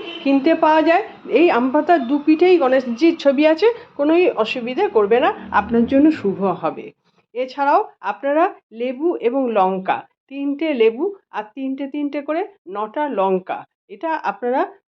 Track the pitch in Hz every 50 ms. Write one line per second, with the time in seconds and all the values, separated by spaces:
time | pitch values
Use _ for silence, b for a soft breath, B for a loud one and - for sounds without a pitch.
0 | - - - - - 269 277 277 262 320 320 320 330 311 311 320 311 320 330 370
1 | 440 - - - - - - 254 330 349 - 240 247 269 247 302 302 330 349 330
2 | 254 233 285 285 285 - 311 311 349 370 370 339 277 254 254 269 262 240 233 226
3 | 320 339 330 - - 277 277 262 302 311 320 320 392 466 466 B B B B -
4 | 285 302 320 349 370 - - 202 220 214 - 262 233 233 254 269 403 403 - 226
5 | 208 196 226 240 294 370 427 - - - - 202 202 - 233 233 240 233 269 269
6 | 294 320 311 - - 196 185 165 196 196 175 170 - 156 139 120 110 - - _
7 | _ _ _ _ _ _ - 233 262 254 - 285 277 277 302 370 427 427 - _
8 | - 190 208 - - 277 285 311 339 403 403 - _ _ 214 226 240 254 262 247
9 | 302 349 339 - - 233 240 277 269 240 226 208 185 185 190 190 190 180 135 117
10 | - _ _ _ _ _ 269 277 277 285 277 285 320 320 294 240 220 226 220 240
11 | 311 403 403 - _ _ - 196 208 214 _ 269 269 262 269 269 285 269 269 294
12 | 294 285 277 294 277 294 302 330 392 415 - _ _ 330 370 202 214 214 214 302
13 | 302 285 254 196 190 196 190 185 185 - 143 - - _ _ _ _ _ 196 -
14 | - 320 320 302 - - 196 202 - 247 247 277 359 392 - _ _